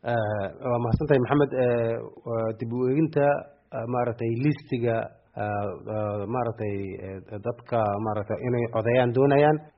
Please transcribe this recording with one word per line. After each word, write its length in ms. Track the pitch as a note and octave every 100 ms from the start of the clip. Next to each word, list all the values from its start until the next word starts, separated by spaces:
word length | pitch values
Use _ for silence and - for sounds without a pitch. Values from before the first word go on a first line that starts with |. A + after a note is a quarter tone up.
Eh, 420 | - A#2+ G#2+ G#2+ G2 -
waa 200 | B2+ A#2+
mahadsantahay 420 | A#2 A2+ D#3 C#3
Maxamed. 300 | B2 C#3+ C#3
Eh, 420 | B2+ B2 A#2+ A2+ A2+ A2+ -
waa 280 | A#2 A#2 A2+
dib 160 | A2 A#2
u 60 | A#2+
eeginta, 440 | B2+ C#3 D#3+ D3+ C#3+ C#3+ - _ _
eh, 200 | C3 A2+
maaragtay 440 | B2 A#2+ A2 A#2 A#2
listiga, 580 | C#3+ D3 - B2+ A#2 A2+ A2+ - _
eh, 360 | - G#2 G#2 G2+ F2+ G#2+
eh, 360 | G#2+ G#2+ G#2 G2+
maaragtay, 480 | B2 A#2 A2 G#2+ G2+ G2
eh, 440 | F#2 F#2+ F#2+ F2+ G#2+
dadka 400 | G#2 - - A#2+ G#2+ G2+
maaragtay 360 | A2 G#2+ G2+ G2+
inay 260 | B2 A#2+ A#2+
codeeyaan 400 | A2+ A2 B2 B2
doonayaan 440 | A#2+ C#3 C#3+ D3 D3+ -